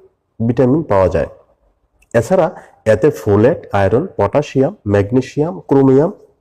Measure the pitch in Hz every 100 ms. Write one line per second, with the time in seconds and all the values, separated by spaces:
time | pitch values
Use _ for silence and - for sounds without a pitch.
0 | _ _ _ - 117 120 127 156 147 98
1 | 90 80 - - _ _ _ _ _ _
2 | _ 117 117 190 214 - - _ 110 107
3 | 151 - 107 101 123 - - 101 95 113
4 | 190 - 101 139 151 135 143 214 101 101
5 | 101 127 123 143 160 117 - 135 135 131
6 | 175 - _ _